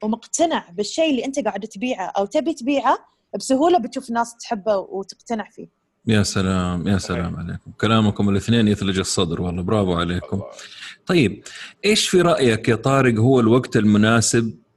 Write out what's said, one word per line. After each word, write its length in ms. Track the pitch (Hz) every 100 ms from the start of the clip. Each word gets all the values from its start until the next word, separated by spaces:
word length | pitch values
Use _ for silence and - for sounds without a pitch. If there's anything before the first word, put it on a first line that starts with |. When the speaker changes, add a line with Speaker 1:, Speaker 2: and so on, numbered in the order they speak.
Speaker 1:
ومقتنع 640 | 214 233 - - 330 254 -
بالشيء 380 | 175 208 - 320
اللي 140 | 254
أنت 140 | 262 277
قاعد 220 | 214 202
تبيعه 460 | 220 196 254 226 180
أو 200 | - 202
تبي 280 | 302 302
تبيعه، 440 | 320 240 277 233 370 - _ _
بسهولة 440 | 202 - 262 330 349
بتشوف 300 | 226 262 262
الناس 280 | 233 233 -
تحبه 400 | - 226 190 196
وتقتنع 760 | - 190 190 - - 226 190
فيه. 280 | - - _ _ _ -
Speaker 2:
يا 160 | 107
سلام، 640 | 98 107 95 95 90 87 82
يا 100 | 101
Speaker 3:
صحيح. 180 | - 87
Speaker 2:
سلام 200 | 87 82
عليكم. 340 | 85 - - -
كلامكم 480 | 107 113 107 101 101
الاثنين 400 | 98 101 117 104
يثلج 300 | 101 98 92
الصدر، 440 | 90 - 87 82
والله 200 | 90 87
برافو 320 | 90 107 95
عليكم. 420 | 85 87 90 - 98
Speaker 3:
الله. 100 | 65 - - - - - -
Speaker 2:
طيب، 380 | 180 107 - - - - -
إيش 240 | 202 214 -
في 120 | 185
رأيك 480 | 170 160 127 110 -
يا 80 | 110
طارق 380 | 135 135 127
هو 260 | 107 120 131
الوقت 360 | 110 123 123 120
المناسب 840 | 107 104 110 117 107 120 117 - _